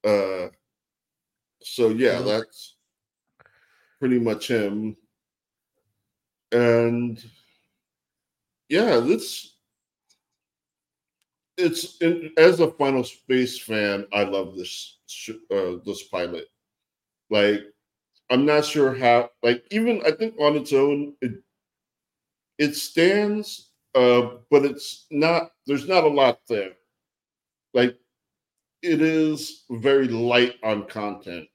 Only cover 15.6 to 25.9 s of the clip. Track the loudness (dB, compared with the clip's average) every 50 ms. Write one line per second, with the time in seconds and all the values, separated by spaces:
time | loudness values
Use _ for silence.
15.6 | -2 -4 -6 -8 -10 -10 -12 -12 -12 _ -6 -6 -6 -6 -8 -12 -14 _ _ _
16.6 | _ _ _ _ _ _ _ _ _ _ _ _ _ _ 0 2 2 2 2 0
17.6 | -4 -14 _ _ _ _ _ _ _ _ _ _ _ 0 2 2 4 4 4 2
18.6 | 2 0 2 2 2 2 2 2 4 4 4 4 2 -2 _ _ 0 0 0 0
19.6 | _ _ -4 -2 0 0 -2 0 0 0 0 0 -6 -6 -2 0 0 2 2 0
20.6 | -2 0 2 2 2 2 0 -2 -4 -8 -10 _ -8 -8 -8 -12 _ _ _ _
21.6 | _ _ _ _ _ _ _ _ _ _ _ _ _ _ _ _ _ _ _ -4
22.6 | -4 -4 -2 -8 -12 -4 0 2 2 4 4 2 0 -2 -4 -6 -8 -12 -16 -18
23.6 | _ _ _ _ _ _ 2 4 4 6 4 4 2 0 -8 -16 _ _ 2 4
24.6 | 4 2 -4 -6 -14 -16 -16 -18 _ _ -4 0 0 2 0 0 -2 -6 _ _
25.6 | _ -4 -4 -4 -2 0